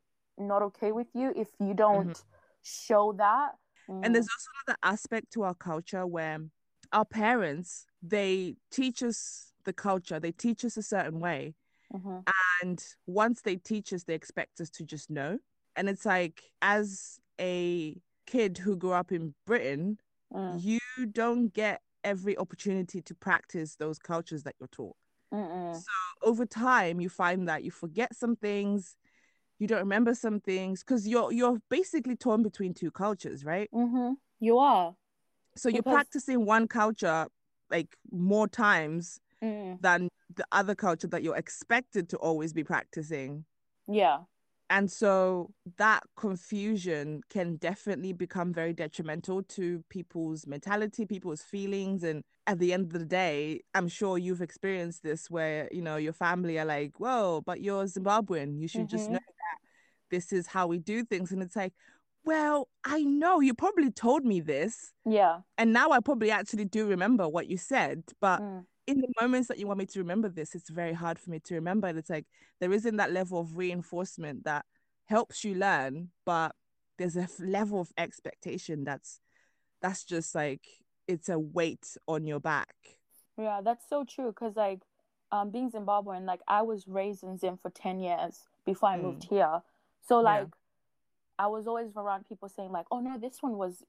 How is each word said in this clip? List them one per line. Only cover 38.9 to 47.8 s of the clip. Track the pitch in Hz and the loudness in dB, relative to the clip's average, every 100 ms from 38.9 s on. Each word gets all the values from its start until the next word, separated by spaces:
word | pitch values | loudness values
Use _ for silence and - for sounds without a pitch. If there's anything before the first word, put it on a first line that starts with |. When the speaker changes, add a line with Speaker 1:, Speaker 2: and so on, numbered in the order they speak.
| 165 170 - _ - | -4 -6 -12 _ -8
Speaker 1:
Mm. | 220 208 190 180 | -6 -6 -8 0
Speaker 2:
than | 185 175 180 _ _ - | 4 4 2 _ _ -8
the | - | 0
other | 190 196 196 | 2 2 0
culture | 202 165 175 | 0 0 -2
that | 170 | -2
you're | 160 151 | -2 -4
expected | 165 - - 233 247 208 175 | -6 -8 0 0 0 -4 -2
to | 185 | -2
always | 156 160 160 | 0 0 -2
be | 160 | -4
practicing. | 143 156 - - 151 151 135 147 156 _ _ _ - | -2 -2 -4 -8 -8 -6 -6 -10 -14 _ _ _ -2
Speaker 1:
Yeah. | 208 180 147 180 _ _ _ - | 4 4 4 -2 _ _ _ 0
Speaker 2:
And | 190 196 | 2 2
so | - 208 190 185 180 170 - - - | 2 4 6 4 2 -4 -12 -12 2
that | 208 214 - - | 4 4 0 -6
confusion | 220 185 - 208 208 214 180 156 147 151 - | -4 -4 -4 -4 -2 -2 0 -2 -4 -8 -6
can | 202 175 160 | -4 -4 -2
definitely | 165 196 | -4 -4